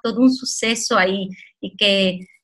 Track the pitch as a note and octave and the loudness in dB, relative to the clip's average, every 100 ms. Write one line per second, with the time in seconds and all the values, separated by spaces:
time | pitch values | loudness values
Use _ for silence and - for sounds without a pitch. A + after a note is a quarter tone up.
0 | A#3 G#3+ C4 C4 - - A3+ A#3 - A3 | -4 2 4 2 -4 -4 -2 -2 0 2
1 | F#3 G3 F#3+ F#3 - _ G3 G3 G#3 G3 | 2 0 -6 -10 -20 _ -14 -2 2 2
2 | F#3+ F3+ F#3 _ | 0 -2 -10 _